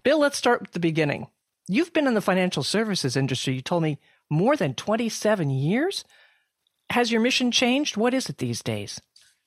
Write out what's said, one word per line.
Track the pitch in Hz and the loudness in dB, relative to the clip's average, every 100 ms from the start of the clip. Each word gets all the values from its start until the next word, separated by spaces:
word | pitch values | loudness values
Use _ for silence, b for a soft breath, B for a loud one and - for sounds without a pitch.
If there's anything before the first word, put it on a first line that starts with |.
Bill, | 254 311 | 2 4
let's | 285 - | 2 2
start | 247 233 | 0 0
with | - | -2
the | 180 | -2
beginning. | 165 156 147 - 135 _ _ _ - | 0 2 0 -2 -8 _ _ _ -2
You've | 208 349 | -2 0
been | 320 277 | 0 2
in | |
the | 214 | 2
financial | 202 185 180 156 | 2 2 2 -2
services | 131 196 226 185 131 | -2 -2 0 -2 0
industry, | 131 135 127 - | 0 0 -2 -2
you | 131 | -4
told | - 175 | -2 0
me, | 160 143 b b _ | 0 -4 b b _
more | 151 220 302 | 0 2 2
than | 151 | 0
twenty-seven | 123 - 226 233 - 214 208 143 | -2 -2 -2 -2 -2 0 0 0
years? | 135 147 233 349 - - b b b b _ _ _ - | 0 0 0 -2 -4 -12 b b b b _ _ _ -4
Has | 247 240 | -2 2
your | 226 | 2
mission | 247 254 247 | 2 2 0
changed? | - 240 269 294 202 | 2 2 2 0 0
What | 240 | 0
is | 262 - | 0 -4
it | 143 | -6
these | 123 113 | -4 -4
days? | - 107 98 - - _ b b | -4 -6 -8 -14 -20 _ b b